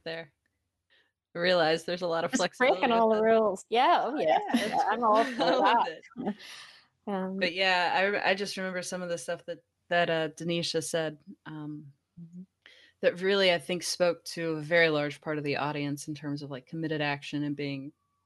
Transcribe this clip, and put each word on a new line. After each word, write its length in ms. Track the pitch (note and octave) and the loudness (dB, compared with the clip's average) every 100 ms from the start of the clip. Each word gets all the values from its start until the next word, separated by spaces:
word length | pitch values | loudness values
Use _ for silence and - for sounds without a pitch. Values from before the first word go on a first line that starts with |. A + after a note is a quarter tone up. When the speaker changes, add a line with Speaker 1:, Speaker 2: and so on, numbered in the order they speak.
Speaker 1:
there. 280 | E3 E3 D#3 _ _ _ _ _ _ _ _ _ _ F3 | -12 -12 -14 _ _ _ _ _ _ _ _ _ _ -2
I 40 | |
realized 460 | F3 F3+ D#3 E3 F3 | 2 4 4 2 -2
there's 160 | F3 | -4
a 60 | F3+ | -2
lot 160 | E3 E3+ | -2 0
of 60 | |
Speaker 2:
Just 100 | C4 | 0
Speaker 1:
flexibility 400 | G3+ - B3+ D#4 | 0 2 2 4
Speaker 2:
breaking 160 | C4+ A3+ | 2 4
all 120 | A3+ | 4
Speaker 1:
with 100 | G#3+ | 4
Speaker 2:
the 40 | |
Speaker 1:
it. 40 | A3 | 4
Speaker 2:
rules. 380 | A3+ G#3+ F#3 - | 4 4 0 -2
Yeah, 320 | A3+ D4 E4 G3+ | 2 4 4 2
oh, 120 | C#4+ | 0
Speaker 1:
Yeah, 180 | D#3+ - G4+ | 2 2 2
Speaker 2:
yeah. 60 | B3+ | -2
Speaker 1:
it's 80 | G#3 | 0
Speaker 2:
Yeah, 80 | F3+ - | 0 0
I'm 80 | A3 | 2
Speaker 1:
cool. 80 | A#3 | 4
Speaker 2:
all 120 | G#3+ | 4
Speaker 1:
<laughs> 0 | |
I 0 | |
Speaker 2:
for 320 | C4 A#3 C4 B3+ | 4 0 2 4
Speaker 1:
loved 320 | G3+ A#3 F3 | 4 4 0
Speaker 2:
that. 0 | - - - - | -6 -14 -8 -8
Speaker 1:
it. 80 | G3+ | -8
Speaker 2:
<laughs> 40 | - - - - _ _ - | -12 -18 -20 -20 _ _ -8
Um, 320 | G3 F#3 F#3+ | -6 -4 -2
Speaker 1:
But 160 | F#3 | -2
yeah, 380 | F3 F#3+ F3+ E3+ E3 G3 G#3 | 0 2 2 2 2 0 0
I, 60 | - | 0
I 40 | |
just 220 | G3 G3 G3 | -2 -4 -6
remember 260 | F#3 F3+ | -6 -6
some 200 | F3 F3+ | -8 -8
of 80 | F3 | -6
the 80 | E3+ | -6
stuff 260 | - E3+ - | -6 -8 -10
that, 120 | E3 _ _ - | -14 _ _ -2
that, 200 | F3 E3+ | 0 2
uh, 200 | D#3+ D#3+ | 0 -2
Denisha 520 | - E3+ E3+ E3 E3 | -4 -4 -2 -2 -4
said, 340 | D#3+ E3+ D#3 D3+ - - - | -2 -2 -4 -8 -16 -20 -14
um, 400 | D#3 D3+ D3+ D3 - _ - | -12 -10 -12 -16 -20 _ -20
Speaker 2:
Mm-hmm. 200 | E3 F3 F#3 _ - - - _ | -18 -18 -20 _ -20 -20 -20 _
Speaker 1:
that 180 | F#3 F3 | 0 2
really, 300 | F#3+ G3+ F#3 | 2 4 4
I 60 | E3+ | 2
think, 260 | - F3+ | 0 -6
spoke 400 | - - F3 E3 - | -4 0 0 0 -6
to 260 | E3+ E3 | -6 -4
a 100 | D#3 | -4
very 260 | D3+ E3+ E3 | 0 4 4
large 300 | D3+ D3 C#3+ | 2 -2 -6
part 180 | D#3+ D3+ | -6 -4
of 60 | |
the 140 | D3 - | -2 -2
audience 500 | C#3+ D3 C#3+ C#3+ - | -2 -4 -4 -6 -8
in 60 | D3 | -10
terms 280 | D3 C#3+ | -6 -8
of, 80 | C#3+ | -8
like, 140 | C3+ - | -12 -10
committed 340 | D#3+ D#3+ D#3 | -8 -4 -2
action 420 | D3 C#3+ - C#3+ | -2 -4 -6 -6
and 120 | D3 D3 | -4 -4
being 360 | C#3+ C#3 C#3 - _ _ | -6 -8 -12 -18 _ _